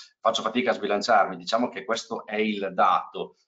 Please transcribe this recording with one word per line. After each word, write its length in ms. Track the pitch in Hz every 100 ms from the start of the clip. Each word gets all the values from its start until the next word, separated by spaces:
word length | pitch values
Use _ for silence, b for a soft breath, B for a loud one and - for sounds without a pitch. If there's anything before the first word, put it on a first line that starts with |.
| B _
faccio 240 | 113 113
fatica 300 | 110 120 123
a 20 |
sbilanciarmi. 600 | 131 101 104 120 107 90 90
Diciamo 320 | 87 113 123
che 160 | 95
questo 420 | 101 113 - 110 -
è 80 | 107
il 340 | 107 101 95
dato. 600 | 92 98 85 - 95 - _